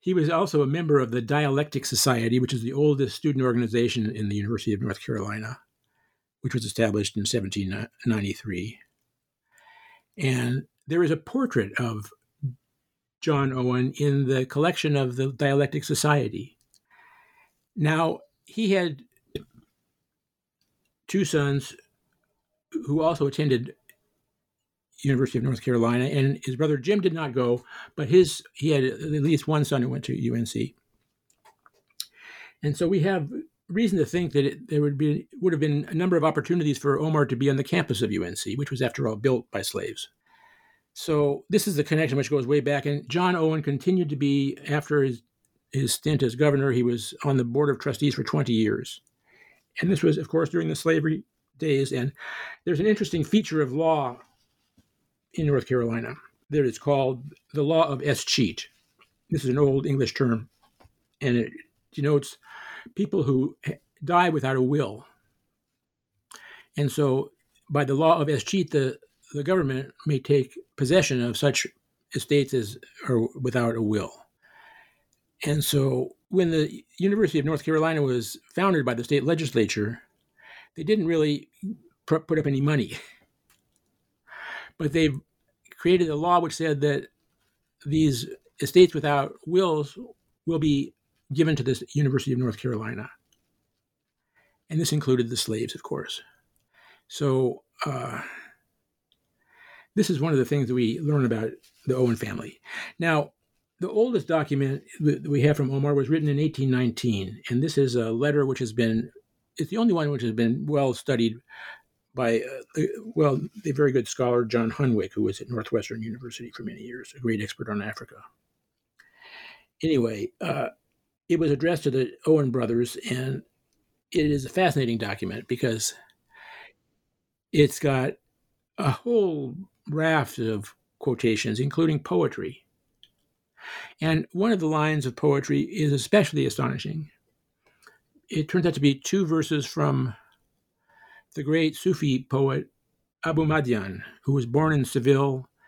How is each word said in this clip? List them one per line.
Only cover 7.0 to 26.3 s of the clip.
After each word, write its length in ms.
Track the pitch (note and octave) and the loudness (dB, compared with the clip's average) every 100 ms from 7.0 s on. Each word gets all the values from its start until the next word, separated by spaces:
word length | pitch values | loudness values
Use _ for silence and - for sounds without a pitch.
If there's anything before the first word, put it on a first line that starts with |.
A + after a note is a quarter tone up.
| G2 - | -2 -4
in 80 | G2+ | -2
seventeen 640 | A#2+ F#2+ G2+ F#2 G2 G#2+ - A#2+ | -2 -4 -4 -4 -6 -10 -6 -2
ninety-three. 720 | A2 G2+ F#2+ G#2 F2+ G#2 - _ _ _ _ _ _ _ _ _ - - _ _ - | -2 -2 -6 -8 -8 -8 -14 _ _ _ _ _ _ _ _ _ -20 -20 _ _ -2
And 460 | C3+ B2+ A#2+ C3 - _ - | 0 0 0 -2 -6 _ -2
there 160 | E3 | 2
is 80 | D#3+ | 2
a 60 | D#3 | 0
portrait 540 | - C4+ C4 B2 G2+ - | -2 -2 0 0 0 -2
of 320 | A#2+ A2 G#2 _ _ - C#3 B2 _ _ _ _ _ - | -4 -4 -10 _ _ -10 -8 -8 _ _ _ _ _ -8
John 320 | E3 D3 C3+ | 0 0 0
Owen 400 | C3 B2 B2 B2+ C3 | 0 0 0 0 0
in 300 | C#3+ C#3 C3 | 0 2 2
the 180 | C3+ B2+ | 0 0
collection 520 | C#3 E3 F3+ D#3 C#3+ | 0 0 2 0 0
of 180 | C3 B2 | 0 -2
the 160 | C3+ | -4
Dialectic 540 | C3 C#3+ C#3 C#3 D3+ - | 0 2 2 2 -2 -4
Society. 720 | - D3+ D3 A#2 - A#2+ _ _ _ _ _ - _ _ _ _ _ _ - | 0 2 2 0 -6 -12 _ _ _ _ _ -20 _ _ _ _ _ _ -2
Now, 440 | D3+ D#3+ E3 - _ _ | 0 2 0 -2 _ _
he 280 | _ - A3 | _ -2 2
had 320 | G3 F3 C3+ - _ _ - - - _ _ _ _ _ _ _ _ _ _ _ _ _ _ - | 2 0 -6 -16 _ _ -14 -14 -20 _ _ _ _ _ _ _ _ _ _ _ _ _ _ -6
two 160 | G3 | -2
sons 520 | F#3 D#3 C#3+ C#3 - - _ _ _ _ _ _ _ _ _ | 0 0 2 0 -4 -18 _ _ _ _ _ _ _ _ _
who 300 | - - D3+ | -8 -2 0
also 260 | D#3+ E3 C#3 | 2 2 -2
attended 480 | D3 D3+ B2 C3+ - _ _ _ _ _ _ _ _ _ _ _ - | 0 0 0 -2 -14 _ _ _ _ _ _ _ _ _ _ _ -6
University 360 | C#3 C3 C3 B2+ | -2 0 0 -2
of 80 | C3+ | -4
North 160 | B2+ | -4
Carolina, 440 | - A#2+ A#2 A#2+ C3 | 0 2 2 2 0
and 360 | C#3+ C3+ | 2 0